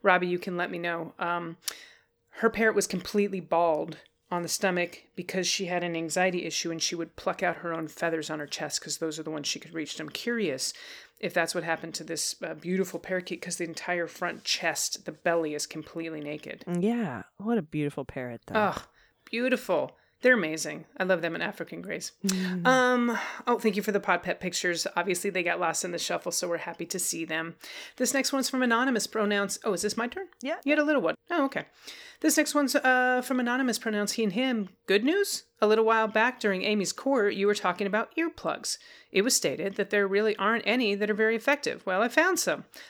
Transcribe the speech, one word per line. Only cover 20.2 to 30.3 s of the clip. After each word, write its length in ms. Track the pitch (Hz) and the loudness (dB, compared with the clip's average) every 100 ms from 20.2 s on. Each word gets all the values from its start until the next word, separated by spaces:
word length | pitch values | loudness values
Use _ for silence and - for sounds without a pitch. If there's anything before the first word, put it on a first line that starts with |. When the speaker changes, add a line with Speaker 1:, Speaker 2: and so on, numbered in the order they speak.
Speaker 1:
They're 100 | 247 | 4
amazing. 520 | 240 160 156 151 151 - - | 6 4 -4 -6 -8 -10 -2
I 60 | |
love 180 | 185 180 | 2 2
them 140 | 165 165 | 2 -2
in 80 | |
African 400 | 170 - 170 165 | -4 -6 -10 -10
Grays. 280 | 185 170 - _ 196 | -8 -8 -8 _ -2
Speaker 2:
Mm. 400 | 190 185 185 185 | 0 0 2 6
Speaker 1:
Um, 520 | 262 247 247 240 226 - - - | 6 6 4 2 0 -4 -6 0
oh, 140 | 226 | 2
thank 160 | 220 196 | 2 2
you 80 | |
for 80 | 202 | 0
the 80 | 196 | 0
pod 240 | 202 175 | 2 0
pet 160 | 185 - | 0 -4
pictures. 480 | 185 - 180 165 - - | -4 -2 0 0 -2 0
Obviously, 340 | 180 180 208 | 0 0 0
they 140 | 185 | 0
got 160 | 170 170 | 0 0
lost 260 | 170 160 180 | 0 0 -2
in 60 | |
the 80 | 170 | -4
shuffle, 320 | - 175 180 | -2 -4 -2
so 160 | - 180 | -2 -2
we're 80 | 170 | -4
happy 300 | - 165 170 | -6 -8 -6
to 100 | 185 | -4
see 260 | - 170 | -4 -4
them. 320 | 160 160 165 170 - - - - | -4 -4 -4 -10 -16 -16 -12 -2
This 180 | 254 277 | 0 2
next 180 | 262 | 0
one's 160 | 277 254 | 0 0
from 140 | 254 | 2
Anonymous, 420 | 247 233 262 226 - | 4 4 4 2 0
pronouns. 540 | 220 208 202 202 - | 0 2 2 0 -2
Oh, 100 | - | -2
is 100 | 190 | 0
this 120 | 208 208 | 0 -2
my 120 | 240 | -4
turn? 200 | 359 381 | -6 -12